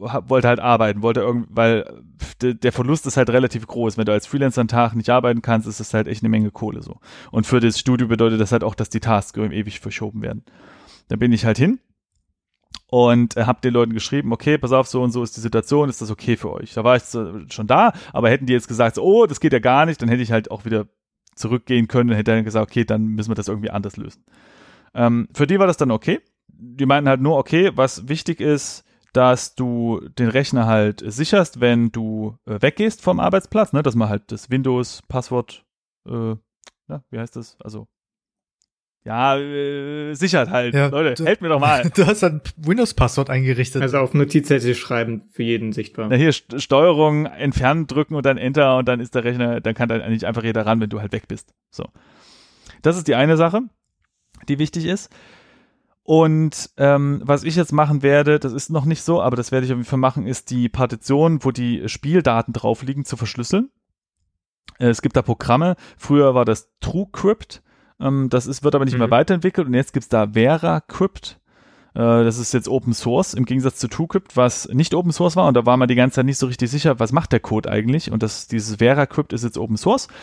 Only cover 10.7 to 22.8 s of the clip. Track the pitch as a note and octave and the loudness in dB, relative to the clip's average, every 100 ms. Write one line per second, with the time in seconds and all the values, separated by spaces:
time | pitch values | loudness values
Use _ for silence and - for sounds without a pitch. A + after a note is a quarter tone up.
10.7 | - - - - G#2+ B2 A2+ A2+ G#2+ D#3+ | -20 -20 -20 -6 0 2 4 2 2 2
11.7 | B3+ _ _ _ _ _ _ _ _ _ | 2 _ _ _ _ _ _ _ _ _
12.7 | - _ B2 A#2+ A#2+ A#2+ - A2+ B2 B2+ | -20 _ 4 4 4 2 0 -2 0 0
13.7 | A#2+ A#2 A2 - C#3 C3+ A2+ D3 D3+ B2+ | 2 2 -2 -4 -4 -2 -2 0 0 2
14.7 | C3 B2+ C3+ B2+ A#2+ A#2+ - A2+ A2+ - | 2 2 0 -2 -2 -6 -6 -4 -2 0
15.7 | C#3+ C#3+ - G#2+ G#2+ - A2+ G2 - - | 0 0 -4 -8 -6 -4 -4 -4 -10 -10
16.7 | - A2+ B2 - A#2 G2 G2+ - - G#2+ | -2 2 2 0 -8 -8 -8 -12 -8 0
17.7 | C#3+ A#3 - - B2+ A#2 C3+ B2+ B2 - | 4 4 0 -6 0 2 2 2 0 0
18.7 | A#2 A#2 G#2+ E3 A3 A3 D3 D#3 C3 B2 | 0 0 2 4 4 4 2 0 2 4
19.7 | C3 D#3+ D3+ A#2 B2 A2+ A2+ G#2+ G#2 A2 | 4 2 0 0 0 0 -2 -2 -8 -4
20.7 | A2 G#2 _ _ _ _ - A2 B2 - | -4 -4 _ _ _ _ -10 -4 -4 0
21.7 | B2 A2+ B2+ A#2+ G#2+ A2 A2+ A2 A2 A2 | 0 2 2 2 2 2 0 0 -2 -2
22.7 | A#2+ | -2